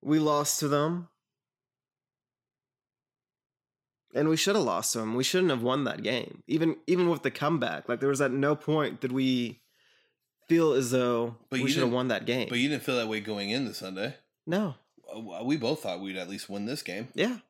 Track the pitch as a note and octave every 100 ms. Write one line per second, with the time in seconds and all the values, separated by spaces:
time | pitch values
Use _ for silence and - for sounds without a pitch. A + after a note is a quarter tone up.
0 | - D3+ D3+ D3 D3 - D3+ C#3+ D3+ F3
1 | E3+ _ _ _ _ _ _ _ _ _
2 | _ _ _ _ _ _ _ _ _ _
3 | _ _ _ _ _ _ _ _ _ _
4 | _ B2 D3+ D#3+ - G#3 C3+ F2 A2 A#2+
5 | A2 A#2+ C3 F#3 F#3 C3+ A#2+ C3+ C3+ -
6 | G#2+ B2 - - - D#3 E3 - - F3+
7 | F3 D#3+ C3+ - D3 E3 B2 D#2 - B2
8 | C#3 C#3 C#3 B2+ C#3 D3+ - D#3 C#3+ -
9 | C3 B2+ C3 B2+ A#2+ - _ _ _ _
10 | _ _ _ _ _ E3 D#3+ C3 B2+ B2+
11 | B2 A#2+ A#2 A2+ _ C3 B2+ C#3+ B2+ B2
12 | B2+ G#2+ - B2 A#2+ A#2+ C3+ C#3+ - B2+
13 | A2+ G#2+ G#2 G#2 G2+ A#2 C3 F2+ F#2+ F#2+
14 | A2 C3+ _ _ - F3+ G#3 C3 _ _
15 | - G#2 A2 E2+ A#2+ D3+ A#2 D3+ G#2 F2+
16 | G2 F#2+ F2+ G2 - G2 G#2 D3 - F2+
17 | B2 - G3 B3 _